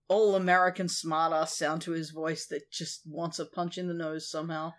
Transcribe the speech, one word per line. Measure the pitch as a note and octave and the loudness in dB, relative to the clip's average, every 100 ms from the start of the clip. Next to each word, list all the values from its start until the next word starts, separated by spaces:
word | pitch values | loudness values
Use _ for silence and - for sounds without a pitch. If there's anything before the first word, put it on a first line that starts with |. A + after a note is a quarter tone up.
| - | 0
all-American | G3+ G#3+ F#3+ F3+ F3+ F3+ F3+ F3+ | 4 6 6 6 6 6 2 -2
smartass | - D#3+ D#3+ E3 D#3+ D#3 | -2 -2 2 4 2 0
sound | - D3+ D#3+ | 0 -2 -2
to | E3+ | -2
his | E3 D#3+ | -4 -4
voice | D#3+ D#3+ D#3 - | -4 -4 -4 -6
that | - - | -8 -8
just | - D#3+ - D#3 | -10 -8 -10 -12
wants | D3+ E3+ - | -6 -6 -4
a | D3+ | -8
punch | - F3 F3+ | -4 -4 -4
in | F3+ | -4
the | |
nose | E3+ D#3+ D#3+ - | -4 -4 -6 -6
somehow. | D#3+ E3 D#3+ D#3+ | -6 -4 -6 -6